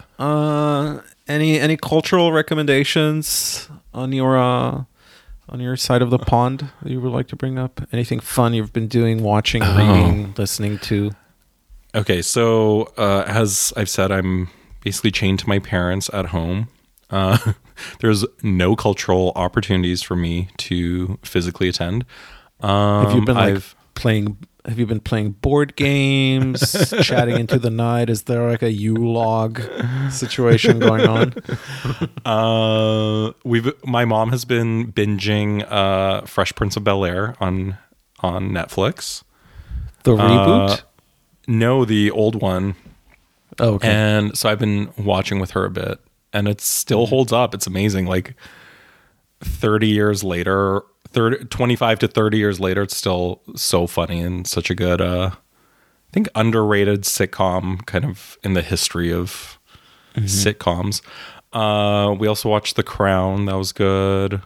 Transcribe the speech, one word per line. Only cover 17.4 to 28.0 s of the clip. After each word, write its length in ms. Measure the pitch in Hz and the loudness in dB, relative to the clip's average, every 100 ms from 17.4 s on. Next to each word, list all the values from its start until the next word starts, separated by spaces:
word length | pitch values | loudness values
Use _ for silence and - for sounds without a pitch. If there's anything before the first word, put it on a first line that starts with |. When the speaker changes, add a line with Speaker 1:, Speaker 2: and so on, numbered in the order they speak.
| 110 - _ | 0 -4 _
Speaker 2:
<laughs> 280 | - - - | -18 -18 -2
there's 260 | 113 104 113 - | 0 2 -2 -4
no 320 | 107 92 90 113 | -2 2 2 4
cultural 540 | 107 95 - 92 92 90 | 2 0 0 2 2 0
opportunities 680 | 90 117 - 92 90 87 | -2 -2 0 0 0 -2
for 140 | - 87 | -4 -2
me 300 | 85 85 92 - | -2 -4 -6 -10
to 600 | - 90 87 90 90 101 | -4 -2 -2 -2 -4 -6
physically 440 | - 92 87 - 92 | -4 -2 -2 -2 -2
attend. 360 | - 85 113 127 - - - _ - | -2 -4 -4 -6 -14 -20 -20 _ -6
Um, 440 | 101 101 104 104 104 | 0 2 4 2 4
Speaker 1:
Have 80 | 104 | 2
you 100 | 104 | 2
been, 100 | 110 | 2
like, 180 | 107 98 | 2 2
Speaker 2:
I've 200 | - _ _ - | -6 _ _ -4
Speaker 1:
playing, 420 | 117 107 104 104 - _ | 0 0 -2 -8 -18 _
have 160 | - 113 | -8 -4
you 60 | 113 | -2
been 140 | 110 | -2
playing 300 | - 113 104 | -2 -2 -2
board 440 | 98 139 147 143 - | -2 2 2 2 0
games, 1160 | 139 139 135 135 135 131 131 120 - 202 - 233 | 0 2 2 2 2 2 0 0 -2 0 0 2
Speaker 2:
<laughs> 40 | |
Speaker 1:
chatting 360 | - 123 120 117 | 2 2 2 0
into 220 | 113 127 | 0 0
the 100 | 117 | 0
night? 380 | 113 117 120 | 0 0 0